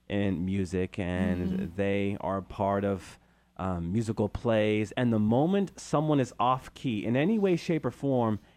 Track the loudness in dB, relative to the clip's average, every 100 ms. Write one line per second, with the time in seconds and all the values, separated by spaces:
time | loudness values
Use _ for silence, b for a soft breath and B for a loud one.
0 | -6 -2 0 0 0 -2 -2 -2 -2 -4
1 | -2 0 0 0 -2 -2 -4 -4 -2 0
2 | -2 -2 -4 -4 -6 -4 0 0 0 -2
3 | -6 -20 _ _ _ -8 -4 -4 -2 -2
4 | -2 0 -2 -2 0 2 2 2 -2 0
5 | 2 4 4 4 4 2 0 -6 -2 0
6 | 2 2 2 0 0 0 -4 -8 -4 -2
7 | 0 2 2 2 2 2 0 -2 -2 -4
8 | 0 2 2 0 b